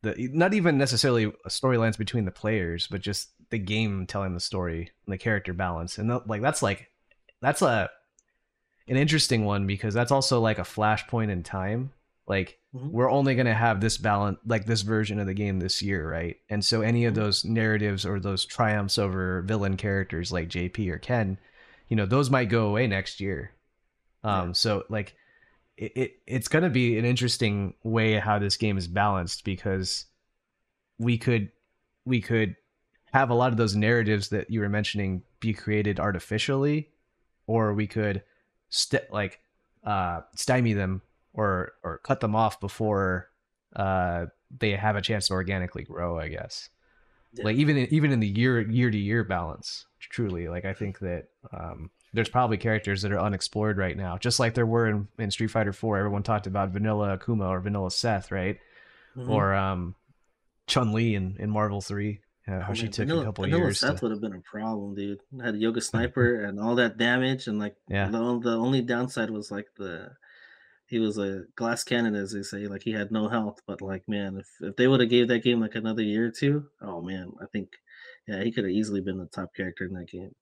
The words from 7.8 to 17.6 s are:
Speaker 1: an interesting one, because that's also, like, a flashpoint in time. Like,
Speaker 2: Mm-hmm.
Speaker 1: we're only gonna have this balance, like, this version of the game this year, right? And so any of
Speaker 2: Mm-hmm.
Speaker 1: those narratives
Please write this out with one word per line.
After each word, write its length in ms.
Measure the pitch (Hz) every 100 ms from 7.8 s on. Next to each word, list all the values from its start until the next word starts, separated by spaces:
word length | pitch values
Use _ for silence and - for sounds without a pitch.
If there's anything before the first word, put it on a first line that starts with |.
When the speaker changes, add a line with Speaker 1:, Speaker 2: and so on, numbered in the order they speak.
| 92 - _ _ _ _ _ _ _ _ -
Speaker 1:
an 100 | 127
interesting 480 | 147 156 - 120 107
one, 220 | 101 98
because 260 | 98 110
that's 180 | 107 120
also, 300 | 139 135 123
like, 160 | 113 104
a 60 |
flashpoint 680 | 87 - 107 107 - 120 107
in 140 | 92
time. 480 | 82 98 92 113 135 - _ _ -
Like, 300 | 98 90 - _ 131
Speaker 2:
Mm-hmm. 160 | 135
Speaker 1:
we're 180 | 113 127
only 240 | 139 139
gonna 220 | 127 123 110
have 260 | 117 101
this 160 | 110 -
balance, 400 | 107 101 101 95 110
like, 200 | 113 104
this 180 | 113
version 360 | 98 110 107 104
of 60 | 98
the 80 |
game 260 | 95 104 95
this 220 | 90 -
year, 260 | 101 98 78
right? 300 | 82 85 - _
And 120 | 104
so 180 | 101 113
any 240 | 107 117 120
of 80 |
Speaker 2:
Mm-hmm. 100 | 107
Speaker 1:
those 200 | 107 98
narratives 640 | - 113